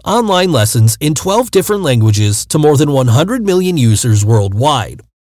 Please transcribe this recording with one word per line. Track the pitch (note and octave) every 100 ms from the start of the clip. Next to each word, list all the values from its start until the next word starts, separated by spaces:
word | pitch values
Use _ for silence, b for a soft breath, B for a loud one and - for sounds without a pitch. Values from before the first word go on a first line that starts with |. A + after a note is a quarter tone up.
online | - A3+ A3 F3+ F#3
lessons | C3+ G#2+ B2 A2+ -
in | D3+
twelve | D3+ F#3+ G#3+ B3
different | F#3+ F3 G#3
languages | D#3+ A#2+ A2 G#2 G#2 G2 -
to | D#3
more | D3+ C#3+
than | D3+
one | C3+ B2+
hundred | A#2 F#3+ B3+ G3
million | F#3 F3+ E3+
users | A#2 G#2 B2 G#2 G#2+
worldwide. | A2+ G2 G2+ C#3+ C3+ D2+ B1+ - _ _